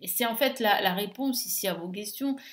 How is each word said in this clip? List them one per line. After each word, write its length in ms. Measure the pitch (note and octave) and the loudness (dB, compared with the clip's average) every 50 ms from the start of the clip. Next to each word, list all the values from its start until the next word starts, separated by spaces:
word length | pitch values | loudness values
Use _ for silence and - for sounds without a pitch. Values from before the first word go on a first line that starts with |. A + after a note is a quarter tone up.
et 80 | - F#3 | -6 -4
c'est 160 | - - A#3+ | -2 0 0
en 100 | A#3 A3+ | 0 2
fait 260 | A#3 C#4+ C4 C4 - | 2 2 2 2 2
la, 200 | A3+ G#3 G3+ - | 4 4 4 6
la 140 | - F#3 F3+ | 4 2 2
réponse 500 | G3 G#3 G3 - - C#4 C4+ B3 - - | 0 -2 -4 -4 -2 0 0 0 0 -2
ici 240 | - - - - F#3+ | -2 -2 -2 0 0
à 60 | E3+ | -2
vos 140 | E3 E3+ F#3 | -2 -4 -6
questions, 480 | F#3 G3+ G#3+ G#3 - - C4+ C#4 C4+ - - - | -6 -6 -8 -8 -6 -4 -2 -2 -2 -4 -6 -16